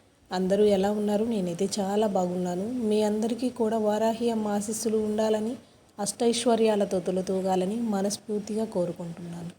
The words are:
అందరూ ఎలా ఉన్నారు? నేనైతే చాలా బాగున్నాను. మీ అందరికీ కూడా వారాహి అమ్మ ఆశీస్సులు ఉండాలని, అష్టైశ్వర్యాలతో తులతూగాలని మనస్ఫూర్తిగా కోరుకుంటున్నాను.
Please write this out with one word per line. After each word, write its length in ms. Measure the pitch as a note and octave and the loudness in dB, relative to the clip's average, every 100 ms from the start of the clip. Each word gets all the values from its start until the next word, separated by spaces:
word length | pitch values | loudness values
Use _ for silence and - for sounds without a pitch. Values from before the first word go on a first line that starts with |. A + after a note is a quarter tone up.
| _ _ _ | _ _ _
అందరూ 320 | F#3 F#3 G3+ | -2 2 4
ఎలా 260 | G#3 G3 G3 | 6 4 2
ఉన్నారు? 340 | G#3 G#3 G#3 | 0 0 0
నేనైతే 440 | A#3 A3 F3+ E3+ G3 G#3 | 0 0 -2 -2 -2 -2
చాలా 260 | F#3+ G#3 A3 | 0 0 2
బాగున్నాను. 640 | F#3+ F3+ F3+ F3+ F3+ G#3 | 2 0 0 -2 -2 -4
మీ 300 | B3+ G#3+ G#3 | -2 0 2
అందరికీ 460 | G#3+ G#3+ A3+ A#3+ B3+ | 2 0 -2 -2 -2
కూడా 300 | B3 A3 A3 | 0 0 2
వారాహి 520 | G#3+ G#3+ A3 A3+ A#3 | 0 2 0 0 0
అమ్మ 180 | A3+ G#3+ | 0 0
ఆశీస్సులు 500 | G#3 G#3 A3 A3+ A3 | -2 -2 -4 0 0
ఉండాలని, 580 | G#3+ G#3+ A3 G#3+ A3 C4 - - - - | 0 0 2 0 -2 -6 -12 -20 -20 -8
అష్టైశ్వర్యాలతో 1000 | G3+ - A#3 A#3 B3 A3+ A3+ G#3 G3 F#3+ | -6 0 2 2 2 4 4 4 2 0
తులతూగాలని 760 | F3 F#3 F#3 F#3+ F#3+ F#3 F#3 A3+ | 0 -2 0 -2 0 2 0 -2
మనస్ఫూర్తిగా 840 | A#3 G3 G3 G3+ - G#3 G#3 G#3+ | -2 0 0 -4 -4 -6 -4 -4
కోరుకుంటున్నాను. 840 | A3 G3+ F3 E3+ E3+ E3 E3+ E3+ E3+ | -2 -2 -2 -4 -10 -10 -12 -10 -12